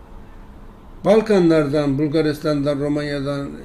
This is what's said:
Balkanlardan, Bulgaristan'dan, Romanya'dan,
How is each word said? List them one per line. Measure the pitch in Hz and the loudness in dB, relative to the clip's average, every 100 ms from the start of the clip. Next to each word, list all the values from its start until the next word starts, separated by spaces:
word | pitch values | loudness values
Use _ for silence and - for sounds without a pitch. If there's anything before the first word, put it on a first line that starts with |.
| - - - - - - - - - - 175 | -20 -20 -20 -20 -20 -20 -20 -20 -20 -4 2
Balkanlardan, | 220 220 202 170 160 143 151 143 135 | 2 4 4 6 4 2 0 0 0
Bulgaristan'dan, | 151 156 151 143 156 147 143 139 | 0 0 0 -2 -2 0 -2 -2
Romanya'dan, | 147 147 147 143 135 139 139 151 | -2 -2 -4 -6 -4 -6 -8 -12